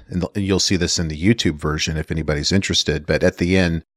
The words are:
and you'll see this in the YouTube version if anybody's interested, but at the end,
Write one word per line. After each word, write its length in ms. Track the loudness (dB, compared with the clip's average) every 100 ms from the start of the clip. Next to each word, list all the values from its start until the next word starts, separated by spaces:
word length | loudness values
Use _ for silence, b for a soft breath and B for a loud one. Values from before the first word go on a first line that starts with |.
| -8
and 180 | -6 -4 -2
you'll 240 | 0 2
see 160 | 2 0
this 220 | 0 -2
in 120 | -4
the 120 | 0
YouTube 380 | 0 2 0 -2
version 380 | -2 -2 -2 -4
if 120 | -4
anybody's 400 | -4 -2 -2 0
interested, 540 | 0 2 0 0 -2 -2
but 180 | 2
at 140 | 2 2
the 180 | 2 2
end, 260 | 2 0 -6